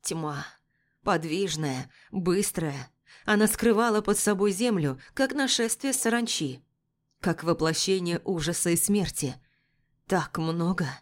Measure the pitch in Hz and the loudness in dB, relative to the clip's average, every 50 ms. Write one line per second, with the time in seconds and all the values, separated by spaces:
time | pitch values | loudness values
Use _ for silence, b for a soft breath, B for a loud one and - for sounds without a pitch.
0 | - - 160 165 160 151 147 139 147 - - _ _ _ _ _ _ _ _ _ | -6 -6 -6 -4 -4 -6 -6 -6 -10 -12 -16 _ _ _ _ _ _ _ _ _
1 | _ 220 190 170 160 165 151 185 196 185 151 151 156 143 131 127 135 b b b | _ 0 0 0 0 -2 -2 0 0 -2 -2 -2 -2 -2 -4 -4 -8 b b b
2 | b b - 196 175 175 175 196 202 - - - 165 151 139 139 127 - _ _ | b b -6 -2 0 2 2 2 0 -2 -2 -4 -4 -4 -6 -6 -12 -14 _ _
3 | B B B B B B 214 208 214 214 - - - 233 220 208 233 240 214 214 | B B B B B B 4 4 4 2 2 2 4 4 4 4 4 2 2 0
4 | 208 202 208 - - 208 208 190 202 208 190 180 240 247 220 180 151 143 131 127 | 2 0 0 2 2 0 2 2 2 2 2 2 0 2 2 2 0 0 -2 -4
5 | B B B - 269 262 262 294 269 262 - - 233 240 - - - 277 262 262 | B B B 0 0 0 2 -2 0 0 2 0 0 0 -2 -2 -2 -2 0 2
6 | - 226 226 240 233 226 - - 165 135 127 127 _ _ _ _ _ _ _ _ | 2 2 2 2 0 -2 -2 -4 -4 -4 -6 -10 _ _ _ _ _ _ _ _
7 | _ _ _ _ - 185 165 165 160 165 165 165 160 160 160 - - - 190 190 | _ _ _ _ -2 -2 -2 0 0 0 0 2 2 0 0 0 0 0 0 0
8 | 175 175 170 - - - 190 165 147 156 165 - - 175 170 165 - - 202 208 | 0 -2 -2 -2 -2 -4 -4 -2 -2 -4 -2 -2 0 2 2 2 2 2 2 2
9 | 180 - - - - 131 - - _ _ _ _ _ _ _ _ _ _ _ _ | 2 -2 -4 -4 -6 -6 -6 -10 _ _ _ _ _ _ _ _ _ _ _ _
10 | _ _ 190 180 151 - _ - 160 160 160 170 170 175 185 - 170 135 135 - | _ _ 0 0 0 -2 _ -4 -4 -2 0 0 0 0 0 0 -2 -4 -4 -10